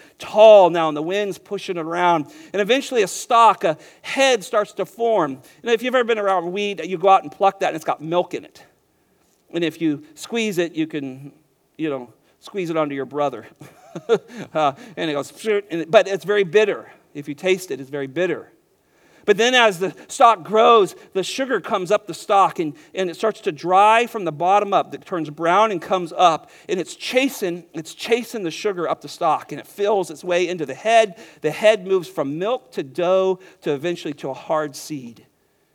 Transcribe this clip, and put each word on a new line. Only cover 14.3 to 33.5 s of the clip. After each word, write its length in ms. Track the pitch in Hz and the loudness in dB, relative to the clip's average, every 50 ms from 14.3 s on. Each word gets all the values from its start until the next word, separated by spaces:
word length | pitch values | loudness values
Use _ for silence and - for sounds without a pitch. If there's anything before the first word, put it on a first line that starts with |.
| 240 226 156 - - | -14 -16 -16 -8 -4
Uh, 180 | 160 151 139 135 - - - 180 | 0 0 0 -2 -4 -12 -16 -10
and 140 | - 175 160 | -8 -6 -4
it 40 | 143 | -4
goes, 320 | 143 - - - - - | -6 -8 -8 -14 -10 -4
and 340 | 220 208 202 202 - - 170 160 | -2 -2 -2 -4 -4 -8 -8 -4
it, 80 | 165 | 2
but 160 | 170 214 185 | 4 4 4
it's 180 | 190 196 170 - | 4 -2 -6 -4
very 200 | 175 208 208 196 | -4 -2 -2 -2
bitter. 460 | 165 151 208 220 202 165 113 107 - - _ _ _ _ | 0 2 2 2 2 -2 -6 -8 -16 -20 _ _ _ _
If 160 | 147 139 143 | -14 -12 -12
you 60 | 143 | -12
taste 380 | 139 185 185 196 185 - - 139 | -6 -2 -2 -2 -2 -2 -8 -10
it, 80 | 131 | -10
it's 100 | 135 127 | -10 -10
very 160 | 143 143 139 | -10 -8 -8
bitter. 460 | 131 131 160 180 180 156 113 - - _ _ _ _ _ _ _ _ _ _ _ _ _ _ _ | -8 -4 -4 -2 -2 -4 -6 -8 -16 _ _ _ _ _ _ _ _ _ _ _ _ _ _ _
But 100 | - 208 | 0 2
then 180 | 190 226 247 254 | 4 4 2 4
as 260 | 254 233 220 185 160 | 4 4 4 2 0
the 140 | 190 175 - - - | -4 -6 -6 -10 -16
stalk 380 | - - - 269 233 220 185 151 | -18 2 4 6 6 6 4 -2
grows, 500 | 156 202 220 233 240 233 226 196 160 - - - - _ | -2 2 4 6 6 6 6 4 2 -2 -12 -20 -10 _
the 120 | 190 175 | -8 -6
sugar 360 | - - - 269 247 262 190 | -6 -6 -6 -4 -4 -4 -4
comes 300 | - - 233 196 180 165 | -4 -4 -4 -4 -2 -2
up 160 | 208 208 - | -2 -2 -2
the 80 | - 165 | -6 -14
stalk, 460 | - - - 208 196 190 170 - - | -16 -4 0 2 4 4 2 2 -2
and, 140 | 170 151 139 - - _ - | -6 -6 -8 -10 -18 _ -8
and 160 | - 190 175 | -6 -6 -6
it 60 | 165 | -4
starts 240 | - - 220 202 - - | -4 -4 -4 -4 -2 -6
to 100 | 170 156 | -6 -6
dry 540 | 139 - 175 185 190 208 214 220 233 240 | -6 -2 2 4 6 6 6 6 4 2
from 180 | 226 - 220 185 | 0 -4 -6 -6
the 80 | 160 147 | -6 -4
bottom 400 | 143 175 180 196 208 202 196 190 | -2 0 2 2 2 2 2 0
up. 220 | 165 135 - - | 0 0 -2 -8
It 100 | - - | -14 -12
turns 240 | - 190 170 156 147 | -8 -8 -6 -6 -8
brown 440 | 147 151 165 165 175 202 220 220 202 | -8 -4 0 2 4 4 4 2 0
and 100 | 165 - | -4 -4
comes 300 | - 202 185 175 156 175 | -4 -4 -4 -4 -6 0
up, 340 | 160 180 175 160 147 - - - - - - | 2 4 4 4 2 -4 -12 -20 -20 -10 -8
and 100 | - 190 | -6 -6
it's 160 | 160 - - | -6 -8 -12
chasing, 720 | - - - - 254 262 262 - - 208 180 170 175 170 _ - | -12 -10 -2 0 0 0 0 -2 -4 -6 -6 -6 -8 -12 _ -14
it's 200 | 160 156 - - | -14 -14 -14 -14
chasing 500 | - - - 233 240 226 - - 226 190 | -14 -4 -2 -2 -2 -2 -6 -10 -8 -8
the 60 | 160 156 | -8 -8
sugar 360 | - - 214 190 175 165 135 | -6 -6 -6 -4 -4 -4 -4
up 120 | 160 - | -4 -6
the 80 | - 147 | -8 -14
stalk, 420 | - - 175 160 147 131 - - | -10 -4 -2 -2 -2 -2 -4 -10
and 100 | 151 135 | -14 -14
it 60 | - | -14
fills 440 | - - - 202 202 220 196 180 165 | -16 -8 -4 -2 0 0 0 -2 -4
its 120 | 156 139 - | -10 -12 -6
way 260 | 180 175 175 185 165 | -4 -2 -2 -2 -2
into 160 | 180 165 151 | -4 -6 -8
the 100 | 131 131 | -8 -8
head. 440 | - - 214 233 226 226 202 175 - - - - _ | -6 -2 2 4 4 4 2 -2 -12 -20 -20 -20 _
The 100 | - 151 | -6 -6
head 360 | 147 - 220 214 226 202 180 | -6 2 2 2 2 2 0
moves 220 | 190 190 190 165 - | 0 0 0 0 -4
from 300 | - 165 143 135 147 160 | -6 -6 -6 -4 -4 -4
milk 320 | 185 214 254 240 - _ - | -4 -4 -4 -6 -8 _ -10
to 120 | 208 156 | -10 -10
dough 560 | 135 127 180 175 175 185 190 190 190 185 185 - - | -8 -6 -4 0 2 2 2 2 0 -2 -2 -6 -16